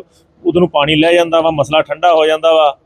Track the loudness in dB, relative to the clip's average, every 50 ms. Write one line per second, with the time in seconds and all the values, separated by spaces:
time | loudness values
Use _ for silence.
0 | -4 _ _ _ _ _ _ _ -6 -4 0 0 0 0 0 -2 -2 0 0 0
1 | 2 2 2 2 0 0 0 -2 0 0 -2 -2 -4 -2 -2 -2 -2 -2 -4 -2
2 | 0 0 2 2 2 0 -2 0 0 0 2 2 2 0 -2 -4 _